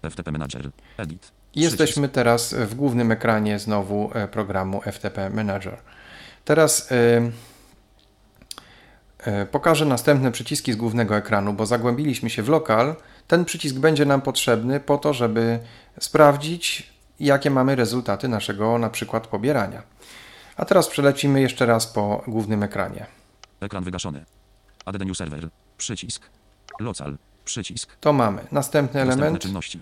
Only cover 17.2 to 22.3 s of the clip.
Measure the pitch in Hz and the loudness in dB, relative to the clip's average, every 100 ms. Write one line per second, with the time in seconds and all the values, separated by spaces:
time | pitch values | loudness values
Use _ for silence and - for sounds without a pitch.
17.2 | 143 139 143 135 131 135 113 120 117 101 | 2 2 4 2 2 2 2 0 -2 -4
18.2 | 135 110 - 104 107 117 113 113 110 113 | -2 -4 -4 -2 0 2 0 -4 -4 -6
19.2 | - 101 117 143 98 - - _ - - | -4 -4 0 0 -2 -6 -18 _ -20 -20
20.2 | - - - - - 185 160 - 143 135 | -20 -20 -20 -8 2 4 4 2 2 4
21.2 | 143 139 135 - 120 113 - - 104 104 | 2 4 2 2 2 2 0 -2 -2 -2
22.2 | - | -4